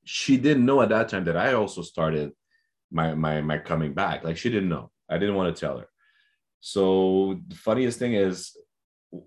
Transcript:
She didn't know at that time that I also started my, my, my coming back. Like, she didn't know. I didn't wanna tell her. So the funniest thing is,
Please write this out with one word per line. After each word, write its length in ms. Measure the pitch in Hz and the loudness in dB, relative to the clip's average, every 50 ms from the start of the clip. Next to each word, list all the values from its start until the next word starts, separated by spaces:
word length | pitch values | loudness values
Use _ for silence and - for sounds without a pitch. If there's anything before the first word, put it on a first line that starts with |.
| _ | _
She 340 | - - - - - 135 123 | -10 -8 -6 0 2 2 4
didn't 280 | 120 147 151 131 120 | 4 4 4 4 4
know 180 | 131 139 135 117 | 4 6 4 4
at 60 | 104 | 4
that 200 | 113 110 117 - | 4 2 2 0
time 160 | - 95 87 | -2 -2 -2
that 100 | 85 82 | 0 0
I 180 | 85 104 135 127 | 0 2 2 2
also 280 | 113 104 98 - 90 | 2 0 -2 -4 -10
started 500 | 85 - - 87 80 80 80 76 73 71 - _ _ _ _ _ _ _ _ _ _ _ | -12 -10 -4 -2 0 0 0 -2 -2 -4 -8 _ _ _ _ _ _ _ _ _ _ _
my, 240 | 82 80 80 82 78 | -4 -2 -2 0 0
my, 260 | 78 80 78 78 76 | 0 0 0 0 0
my 160 | 76 78 76 78 | -2 -2 -4 -4
coming 380 | - - - 80 78 73 69 | -4 -4 -2 -2 -2 -2 -2
back. 280 | 87 98 90 73 - - | -2 -2 -2 -2 -4 -4
Like, 140 | 82 82 - | -6 -6 -4
she 140 | - 123 | -4 -2
didn't 180 | 110 104 95 90 | 0 0 0 0
know. 220 | 80 67 60 - _ _ _ - | -2 -4 -6 -12 _ _ _ -6
I 80 | 85 85 | -4 -2
didn't 160 | 101 104 101 | 0 0 0
wanna 200 | 98 92 87 80 | 0 0 -2 -2
tell 260 | - 82 73 65 58 | -4 -6 -6 -6 -8
her. 80 | - _ _ _ _ _ _ _ _ _ _ _ _ _ _ _ | -10 _ _ _ _ _ _ _ _ _ _ _ _ _ _ _
So 840 | - - - 101 95 92 95 95 95 95 95 95 95 95 95 90 - - | -16 -6 0 2 2 4 4 4 4 4 4 2 2 0 -2 -6 -10 -16
the 80 | - | -18
funniest 420 | - - 110 113 127 131 117 113 - | -8 -2 -2 0 0 0 -2 -2 -2
thing 160 | 123 120 117 | -2 -2 2
is, 420 | 101 98 95 92 87 - - - - - _ _ _ _ _ _ _ _ _ - 87 - | 2 2 0 0 -4 -10 -16 -18 -20 -20 _ _ _ _ _ _ _ _ _ -18 -18 -18